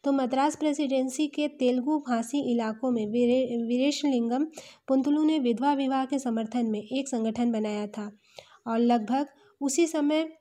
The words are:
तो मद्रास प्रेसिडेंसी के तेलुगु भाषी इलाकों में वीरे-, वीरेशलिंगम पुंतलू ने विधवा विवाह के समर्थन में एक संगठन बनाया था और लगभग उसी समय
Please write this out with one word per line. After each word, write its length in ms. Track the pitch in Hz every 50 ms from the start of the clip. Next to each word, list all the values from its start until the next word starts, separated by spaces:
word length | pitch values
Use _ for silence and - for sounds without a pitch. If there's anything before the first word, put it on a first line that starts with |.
| -
तो 80 | 277
मद्रास 440 | 277 277 262 233 262 262 277 302 294
प्रेसिडेंसी 720 | - 311 302 285 294 302 262 269 262 262 262 254 - 311
के 200 | 294 - - 294
तेलुगु 520 | 294 294 - 254 247 247 254 240 285 311 302
भाषी 540 | 285 254 240 226 233 - - 285 - 247 240
इलाकों 380 | 233 226 220 220 220 - 262
में 160 | 240 226 214
वीरे-, 600 | 208 220 247 240 240 247 262 262 247 233 233 233
वीरेशलिंगम 760 | 226 247 247 262 294 285 - - 285 262 240 233 233 240 262 311 311 - - - - - _ _
पुंतलू 360 | - 269 269 254 285 294 302 311
ने 160 | 311 311 311
विधवा 340 | 254 240 233 208 254 285 285
विवाह 320 | 269 277 262 269 269 269
के 140 | 262 285 269
समर्थन 460 | 269 240 226 226 226 220 226 247 233
में 180 | 226 214 208 214
एक 240 | - 247 277 269
संगठन 440 | - - 226 220 220 220 233 240 240
बनाया 360 | 226 220 214 214 208 208 208
था 300 | 208 208 220 208 202 202 _ _ _ _ - - _ - _ _
और 120 | 240 226 226
लगभग 480 | 240 240 240 240 214 202 247 269 294 294 _ _ _ _ _ _
उसी 260 | 277 277 - 339 339
समय 420 | 320 330 311 294 294 311 311 330 320 - _